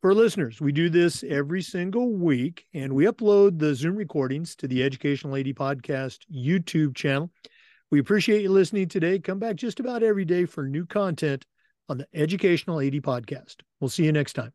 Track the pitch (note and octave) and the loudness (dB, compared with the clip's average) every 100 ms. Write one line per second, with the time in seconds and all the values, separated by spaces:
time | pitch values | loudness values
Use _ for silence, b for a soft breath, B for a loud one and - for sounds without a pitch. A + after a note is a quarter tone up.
0 | F#3 G3+ A3+ G3 C3 A2+ C#3+ C#3+ E3+ E3+ | 4 6 4 2 -4 -2 -2 2 2 4
1 | F3 - - C#3+ C#3+ F3+ E3+ F#3 F3+ G#3+ | 4 0 -4 -2 -2 -4 -4 -6 -2 0
2 | B3 G#3 F3 B2+ C3 E3+ _ D#3 C3+ C3+ | 0 0 2 2 0 -6 _ -10 -2 2
3 | F3+ A3+ G#3+ G3+ G3+ E3+ D3+ C3+ D#3 G3+ | 2 2 4 4 4 2 0 0 -2 -4
4 | G3 D#3 C3 C#3 E3 - C#3+ B2+ C3+ C3 | -4 -2 -2 -4 -8 -10 -4 0 0 0
5 | D3 C#3 D3 C3+ C3+ C#3 C#3 C#3 - C3+ | -2 -2 -4 -6 -6 -4 -4 -4 -4 -6
6 | C3+ - - C#3+ B2+ F#3 E3+ D#3+ D3 B2+ | -6 -10 -14 -6 0 0 0 0 0 0
7 | D3 C3+ E3+ b b b b b b D3 | -2 0 -2 b b b b b b 0
8 | B2+ G#3 - G#3+ G3 G3 F#3 G3+ F#3 F#3+ | 4 2 4 2 4 4 4 0 -2 0
9 | E3+ F#3+ - F#3+ A3+ F#3+ A#3+ - B3+ A#3+ | 0 0 -2 -4 -4 -4 -6 -6 -6 0
10 | A3+ G#3 F3 F3+ F3+ - C3+ C#3+ E3+ G#3 | 2 2 2 0 0 -2 -6 -4 -4 -2
11 | G3 D#3+ D#3 C3+ - _ _ _ _ B2+ | -2 0 -2 -2 -8 _ _ _ _ -8
12 | C#3+ E3 D#3 F#3 G3 E3+ - D#3+ C#3 C#3+ | -8 -2 0 2 2 2 0 -2 -2 -2
13 | C#3 B2 A#2 C3+ - - _ _ C3 - | -2 -4 -4 -12 -12 -20 _ _ -6 2
14 | D#3 D3+ C#3 - A#2 | 2 2 0 -6 -10